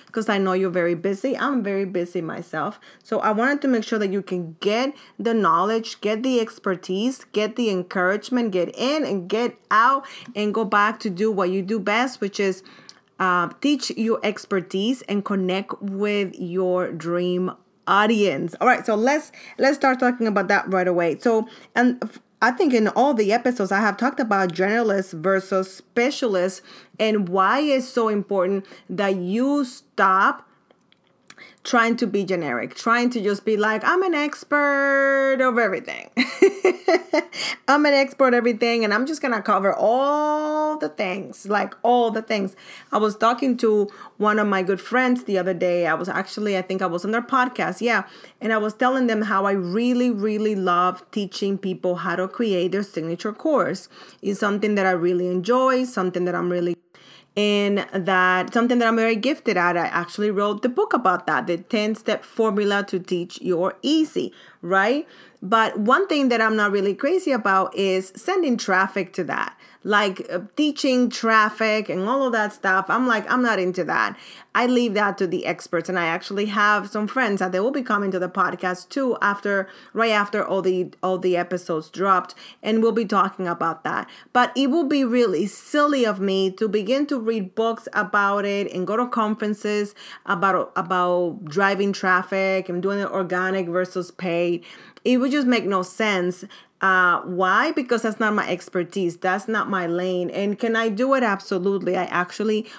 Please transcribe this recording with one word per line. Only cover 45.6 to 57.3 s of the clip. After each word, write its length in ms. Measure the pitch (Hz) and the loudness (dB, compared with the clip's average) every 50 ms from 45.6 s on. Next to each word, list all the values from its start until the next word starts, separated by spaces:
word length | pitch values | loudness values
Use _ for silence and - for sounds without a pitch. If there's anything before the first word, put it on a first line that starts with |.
| 180 180 175 175 170 | 0 0 2 2 2
I 60 | 160 160 | 0 0
was 160 | 156 175 185 | -2 -2 -4
actually, 480 | - 185 196 - - 214 208 214 196 | -4 -4 -6 -6 -6 -6 -4 -2 -2
I 60 | 185 185 | -2 -2
think 180 | - 190 190 | -2 -4 -2
I 60 | 190 | -2
was 180 | 180 170 175 175 | -2 -2 -2 -4
on 60 | 202 | -2
their 100 | 220 233 247 | -2 -2 -2
podcast, 600 | - 269 254 247 247 247 - 180 165 190 - 220 | 0 0 2 2 0 0 -2 -2 -2 -2 -2 -2
yeah, 220 | 240 226 202 190 - - - - - - - | 0 0 0 -2 -4 -10 -20 -20 -20 -16 -8
and 140 | - 214 226 | -4 -2 -2
I 40 | 220 | 0
was 140 | 208 214 208 | -2 -2 -2
telling 340 | - 254 247 262 262 254 | 0 0 2 2 2 0
them 160 | 233 226 214 214 | 0 0 0 0
how 220 | 208 214 196 196 | 0 0 0 0
I 80 | 196 196 | 0 0
really, 580 | 196 180 175 180 220 240 247 254 247 247 247 | 0 -2 -2 -2 0 0 2 2 2 2 0
really 460 | 233 202 196 220 214 214 214 214 214 | 0 0 -2 -2 -2 0 0 0 0
love 480 | 196 185 180 175 175 180 180 180 - - _ | 0 0 0 2 2 2 2 0 -4 -8 _
teaching 480 | - 214 202 185 - - 208 196 196 190 | -6 -4 -4 -4 -6 -4 -4 -2 -2 -2
people 380 | - 190 185 - - 180 180 | -2 -4 -4 -2 -2 -2 -2
how 200 | 175 165 180 170 | -2 -2 -4 -2
to 100 | 175 185 | -2 -2
create 460 | 190 - - 240 220 190 175 175 180 170 | -4 -2 -2 -2 0 0 0 0 0 0
their 100 | 196 208 | -2 -4
signature 520 | 196 - 165 160 165 170 175 - 214 214 | -4 -6 -6 -6 -6 -6 -6 -6 -8 -8
course. 540 | - - 320 302 233 175 143 165 - - - - - - - - _ - | -4 -2 0 2 2 2 0 -2 -6 -8 -14 -18 -20 -20 -20 -18 _ -4
It's 180 | 196 202 196 | -4 -2 0
something 360 | 214 202 202 208 208 214 208 | 0 0 0 0 0 0 0
that 100 | 202 190 | 2 2
I 60 | 185 185 | 2 2
really 360 | 175 170 175 185 180 180 180 | 2 2 2 0 0 0 0
enjoy, 560 | 180 185 175 208 240 254 262 262 262 254 254 | -2 -2 0 2 2 2 4 4 2 2 0
something 400 | 247 - 202 185 185 180 180 180 | -2 -2 -2 -2 -2 0 -2 -2
that 100 | 180 175 | -2 -2
I'm 160 | 175 175 175 | -2 -2 -2
really 240 | 175 180 175 175 170 - _ _ _ - - - - - - _ | -2 0 -2 -2 -4 -6 _ _ _ -20 -20 -20 -20 -20 -20 _